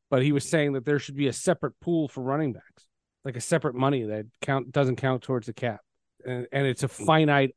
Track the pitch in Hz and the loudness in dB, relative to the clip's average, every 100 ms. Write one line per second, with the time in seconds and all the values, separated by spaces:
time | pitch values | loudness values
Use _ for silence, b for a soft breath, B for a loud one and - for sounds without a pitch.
0 | _ 131 143 143 - 165 143 135 120 143 | _ 2 4 2 2 2 2 0 0 -2
1 | - 139 139 - 185 160 135 - - 165 | -2 -2 -2 0 0 0 -4 -6 -2 0
2 | 147 135 127 147 147 98 - _ _ _ | -2 -4 -2 -2 -2 -6 -14 _ _ _
3 | _ _ 139 120 - 165 151 123 135 139 | _ _ -10 -8 -2 0 0 0 2 2
4 | 107 107 110 _ - 135 131 143 131 120 | -2 -6 -8 _ -2 -2 0 0 0 0
5 | 135 127 - 127 110 - 120 104 _ _ | 0 -2 -2 -4 -6 -6 -6 -6 _ _
6 | _ _ - 123 123 139 139 120 135 - | _ _ -10 -8 -4 -2 0 0 -4 -2
7 | 113 156 151 143 135 | 4 4 6 4 2